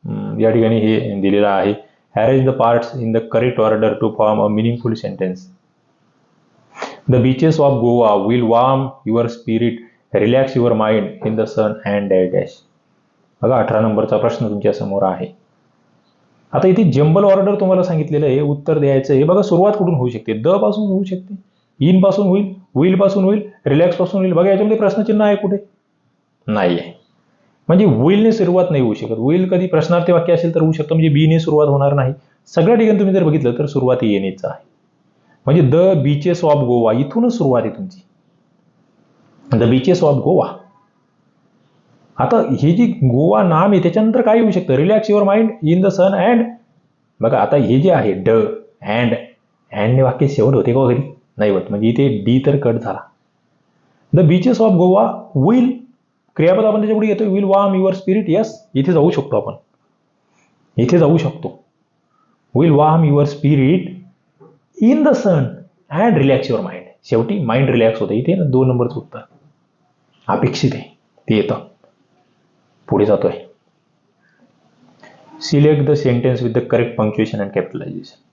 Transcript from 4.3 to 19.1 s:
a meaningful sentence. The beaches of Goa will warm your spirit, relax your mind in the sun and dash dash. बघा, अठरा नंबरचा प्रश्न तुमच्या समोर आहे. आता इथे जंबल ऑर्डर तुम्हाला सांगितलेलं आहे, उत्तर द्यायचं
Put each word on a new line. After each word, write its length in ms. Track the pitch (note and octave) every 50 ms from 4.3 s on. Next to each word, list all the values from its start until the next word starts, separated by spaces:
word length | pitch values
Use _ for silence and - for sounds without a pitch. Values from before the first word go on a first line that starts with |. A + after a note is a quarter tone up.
| A2 G#2+
a 140 | G#2+ G#2+ G#2+
meaningful 400 | G#2+ A2+ A#2 A#2+ A#2 - A#2 A2 A2 -
sentence. 340 | G2+ G2 - F#2+ F#2 F2+ - - - - _ _ _ _ _ _ _ _ _ _ _ _ _ _ _ _ _ _ _ _ _ _ _ _ - - - - - _ -
The 100 | B2+ B2
beaches 360 | A#2 C3 C3 B2+ D#3+ D#3+ D#3 D#3
of 200 | C#3+ C#3 C3+ A#2+
Goa 480 | A#2 B2 A#2+ A#2+ A#2 G#2+ G#2 G2+ G2
will 160 | G#2+ A#2 B2 A#2+
warm 420 | A2 A#2 A#2 B2+ C3 C3+ C3+ C3+ B2+ - - _ G#2+
your 160 | A2 A#2 A#2
spirit, 500 | A#2 - - - A#2 A2+ A2+ A#2 A#2 A#2 - - - _ _ _ _ -
relax 460 | G2+ G2+ A2+ B2 C3 C3+ C3+ - C3
your 120 | A#2+ A#2+ A2+
mind 540 | A2 G#2+ G#2+ A2 G#2+ G2 F#2+ - - -
in 40 | G#2+
the 140 | A2 A2 G#2+
sun 240 | - - A2 A2 G#2+
and 420 | G#2+ - - G2+ G2+ G#2 G2+ F#2+
dash 200 | F#2+ F#2 F#2 F2+
dash. 240 | F#2 F#2+ F#2+ - - - _ _ _ _ _ _ _ _ _ _ _ _ _ _ _ _
बघा, 160 | - A2+ C3
अठरा 220 | A#2+ G#2+ A#2+ A#2 G#2+
नंबरचा 380 | A2 A2+ G#2+ G#2 A2 - G#2
प्रश्न 320 | A2 A#2+ A2+ A2+ - A#2+ G#2+
तुमच्या 240 | G#2+ G#2 - G#2+ G#2
समोर 300 | - G#2+ G2+ G2 G2 G2
आहे. 240 | F#2+ F2+ - F#2 F2+ - _ _ _ _ _ _ _ _ _ _ _ _ _ _ _ _ _ _ _ _ _ _ _
आता 160 | - C3+ F#3
इथे 240 | F#3 F3+ G3+ A3 D#3
जंबल 320 | A#2+ C3+ D3+ D#3 D#3+ G3+ G#3
ऑर्डर 360 | G3+ F#3+ G3 F#3+ G3+ G3+ G3+
तुम्हाला 240 | G3 F#3 F#3+ F#3 F3+
सांगितलेलं 420 | F3+ E3+ D#3 D3 D3+ D3+ D3 D3+
आहे, 160 | C#3 B2+ C#3
उत्तर 380 | D3 D3 D3 C#3+ - D#3+ D#3 D3+
द्यायचं 340 | D3 C#3 C3+ C3+ C3+ -